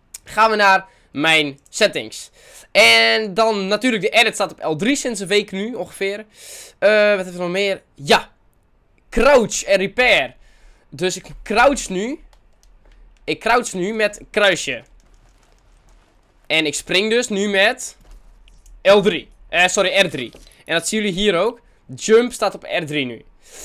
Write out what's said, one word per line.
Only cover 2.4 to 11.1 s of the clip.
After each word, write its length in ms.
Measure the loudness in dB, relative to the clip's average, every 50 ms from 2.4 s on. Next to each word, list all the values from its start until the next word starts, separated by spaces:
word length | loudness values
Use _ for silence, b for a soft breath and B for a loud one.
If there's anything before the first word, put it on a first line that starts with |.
| B B B B B B
En 600 | _ 4 4 6 6 4 4 2 2 0 -2 -2 0
dan 340 | 0 2 2 2 0 -2 -2
natuurlijk 340 | -2 0 0 0 0 0
de 80 | -2 0
edit 240 | 2 2 2 2 0
staat 180 | -2 -4 -6
op 120 | -6 -8 -4
L 120 | -4 -4
drie 200 | -2 0 -2 -2
sinds 240 | -2 -2 -6 -6 -6
een 80 | -6 -2
week 240 | 0 -2 -2 -2
nu 220 | -6 -8 -8 -8 -8
ongeveer. 460 | -10 -12 -12 -8 -6 -6 -6 -6 -8
Eh, 680 | -12 -18 _ -20 -20 -20 -20 -20 -20 -20 _ _ 2 2
wat 260 | 4 4 4 2 2
hebben 180 | 0 -2 -8 -8
we 60 | -8
nog 100 | -8 -6
meer? 320 | -4 -2 -2 -2 -4 -6 -10 _ _
Ja. 380 | -16 0 0 0 0 0 -4 _ _ _ _ _ _ _ _ _ _ _ _ _ _ _ _
Crouch 540 | -2 2 4 4 4 4 2 -2 -4 -8 -2
en 140 | 0 0 0
repair. 580 | 0 -2 -2 0 2 2 4 2 0 -2 -8 _ _ _ _ _ _ -20 -20 _ _ _
Dus 260 | -10 -4 -4 -4